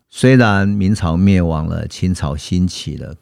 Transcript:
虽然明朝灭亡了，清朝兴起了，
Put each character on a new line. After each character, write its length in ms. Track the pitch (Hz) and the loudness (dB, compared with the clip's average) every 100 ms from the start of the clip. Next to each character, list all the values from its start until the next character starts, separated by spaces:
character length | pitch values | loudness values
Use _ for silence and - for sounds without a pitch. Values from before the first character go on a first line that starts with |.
| _ | _
虽 260 | - 127 131 | 0 4 6
然 320 | 113 98 98 | 4 2 0
明 260 | 101 95 | 0 0
朝 220 | 107 85 85 | 0 0 2
灭 260 | 98 92 | 4 4
亡 240 | 85 80 80 | 2 -2 -4
了， 220 | 82 78 | -6 -8
清 260 | - 92 | -4 -4
朝 220 | 90 73 73 | -2 -4 -6
兴 320 | - 90 90 | -4 -2 -2
起 300 | - - 69 | -4 -10 -12
了， 180 | 67 - | -12 -16